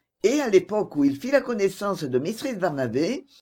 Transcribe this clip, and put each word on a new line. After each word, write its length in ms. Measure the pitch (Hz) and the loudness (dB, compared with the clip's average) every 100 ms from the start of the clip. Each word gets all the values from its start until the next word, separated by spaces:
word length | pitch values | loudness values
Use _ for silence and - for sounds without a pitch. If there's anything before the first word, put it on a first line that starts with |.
| _ _ | _ _
Et 160 | 208 285 | 0 2
à 80 | 254 | 4
l'époque 480 | 190 - 214 180 147 | 2 2 -2 -2 2
où 80 | |
il 160 | 143 139 | 2 0
fit 120 | 247 | 0
la 100 | 277 | 0
connaissance 640 | 262 226 196 - 202 185 147 | 2 0 -2 -2 -4 -4 -2
de 140 | 127 | 0
mistress 380 | 165 220 269 214 | -2 -4 -6 -2
Barnabé, 680 | 180 143 123 117 175 285 - - | -2 -2 -2 0 0 -2 -8 -20